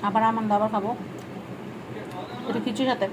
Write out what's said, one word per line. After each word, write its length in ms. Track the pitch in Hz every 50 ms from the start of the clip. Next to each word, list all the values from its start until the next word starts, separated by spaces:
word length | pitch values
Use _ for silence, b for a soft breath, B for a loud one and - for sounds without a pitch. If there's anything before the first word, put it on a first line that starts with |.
| -
আবার 160 | 202 190 220 220 226
আম 80 | 226 226
আনলে 160 | 220 214 208 202
আবার 120 | 214 214 220
খাবো। 160 | 208 196 214 247 - 185 - - - - - - - - - - - - - - - - - - 214 202 196 - - - - - - - -
এটা 120 | 226 233 208
খিচুড়ির 260 | 254 214 240 262 262
সাথে। 140 | 247 - 196 196